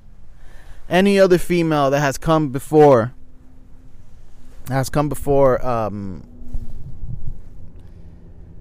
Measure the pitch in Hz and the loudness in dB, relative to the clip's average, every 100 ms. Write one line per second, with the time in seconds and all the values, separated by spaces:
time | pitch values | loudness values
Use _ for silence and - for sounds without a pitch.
0 | - - - - - - - - - 175 | -20 -18 -18 -14 -14 -14 -14 -12 -2 2
1 | 202 196 190 175 - 175 165 151 139 143 | 4 6 6 4 2 0 2 2 2 2
2 | 147 127 165 160 151 131 - 156 147 123 | 0 -2 2 2 2 -4 2 6 8 8
3 | 120 - - - - - - - - - | 4 -6 -18 -18 -20 -20 -20 -20 -16 -16
4 | - - - - - - - 135 127 151 | -16 -16 -16 -14 -14 -12 -6 -4 -2 -2
5 | 147 139 - 139 135 123 123 117 104 101 | -2 -2 0 4 4 4 0 -2 -4 -6
6 | 98 82 - 82 - - - - - - | -10 -12 -16 -12 -6 -4 -4 -6 -6 -6
7 | - - - - - - - - - - | -6 -2 -2 -2 -10 -12 -14 -14 -18 -18
8 | - - - - - - | -20 -20 -20 -20 -18 -18